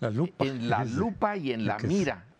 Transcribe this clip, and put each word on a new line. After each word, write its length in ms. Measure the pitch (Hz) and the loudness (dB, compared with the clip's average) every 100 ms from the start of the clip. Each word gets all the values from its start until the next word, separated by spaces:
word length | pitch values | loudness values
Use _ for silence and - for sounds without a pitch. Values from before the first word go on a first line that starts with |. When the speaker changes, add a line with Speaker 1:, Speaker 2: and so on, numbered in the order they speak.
Speaker 1:
La 100 | 120 | -2
lupa. 340 | 110 180 - | 0 -2 0
Speaker 2:
en 240 | 135 131 117 | -2 0 0
la 160 | 110 | 0
Speaker 1:
<laughs> 0 | |
Sí. 60 | 120 | 0
Speaker 2:
lupa 420 | 123 226 - 208 202 | 0 -2 0 0 0
y 140 | 139 | -2
en 120 | 113 101 | 0 0
la 120 | 104 | 0
Speaker 1:
Sí, 80 | 120 | 2
sí. 60 | |
Speaker 2:
mira. 300 | 196 151 95 - - | 2 2 -2 -8 -10